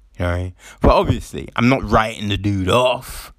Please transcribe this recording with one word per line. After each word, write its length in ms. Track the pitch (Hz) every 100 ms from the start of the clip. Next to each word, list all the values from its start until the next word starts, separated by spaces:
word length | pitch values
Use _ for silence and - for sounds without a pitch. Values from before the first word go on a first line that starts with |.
| _ -
You 60 | 87
know? 260 | 87 90 - - -
But 100 | -
obviously, 560 | 143 165 123 - 71 - -
I'm 140 | 117
not 200 | 143 104
writing 380 | 113 110 113 101
the 100 | 98
dude 320 | 101 98 92
off. 640 | 120 127 131 - - -